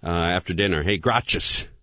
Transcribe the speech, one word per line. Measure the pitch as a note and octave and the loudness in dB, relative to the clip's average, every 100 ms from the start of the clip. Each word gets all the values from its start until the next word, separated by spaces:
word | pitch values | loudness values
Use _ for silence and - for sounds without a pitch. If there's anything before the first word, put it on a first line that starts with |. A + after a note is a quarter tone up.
uh, | D#2 E2+ E2+ F2+ | -2 0 0 0
after | - | -2
dinner, | E2+ G2+ E2 | 0 2 2
Hey, | D2+ G2+ | 0 0
gracias. | E2 A#2 A#2+ - - - - - | 2 0 0 -2 -2 -4 -6 -14